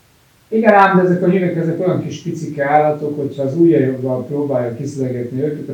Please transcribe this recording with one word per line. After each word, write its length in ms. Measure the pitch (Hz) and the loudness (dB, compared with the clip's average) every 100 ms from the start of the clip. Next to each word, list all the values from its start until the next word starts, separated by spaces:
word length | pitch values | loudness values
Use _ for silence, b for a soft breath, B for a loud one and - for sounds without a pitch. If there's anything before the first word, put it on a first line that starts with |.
| _ _ _ _ _ | _ _ _ _ _
Igen 260 | 220 220 | 0 4
ám, 240 | 202 190 180 | 6 6 4
de 60 | |
ezek 180 | 180 175 | 2 2
a 60 | 175 | 2
nyülek, 280 | 190 175 160 | 2 0 -2
ezek 240 | 165 170 | -2 -2
olyan 240 | 180 151 | -2 -2
kis 180 | 147 - | -4 -8
picike 480 | 170 156 147 139 143 | -8 -8 -8 -4 0
állatok, 500 | 151 151 147 147 147 | 2 2 -2 -4 -6
hogyha 240 | 139 - | -6 -4
az 120 | 135 160 | -2 4
ujjaival 720 | 165 143 131 127 131 127 - | 4 4 2 -2 -4 -4 -4
próbálja 500 | 143 143 127 117 113 | -4 -2 -2 -4 -6
kiszelegetni 640 | 135 135 127 123 120 131 | -8 -6 -4 -4 -6 -4
őket, 280 | 151 147 - | -4 -6 -10